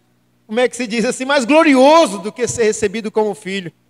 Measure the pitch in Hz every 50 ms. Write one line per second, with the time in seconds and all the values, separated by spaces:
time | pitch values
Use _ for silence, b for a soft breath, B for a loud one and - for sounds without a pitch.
0 | _ _ _ _ _ _ _ _ _ - 214 240 254 240 - - 254 208 214 233
1 | 208 254 - - 262 262 285 294 240 202 294 320 330 311 269 254 262 285 311 339
2 | 320 220 190 202 180 214 - - 240 - - 240 226 214 214 - 220 202 180 226
3 | 202 214 - 220 214 208 190 - - 180 190 196 180 156 - _ _ _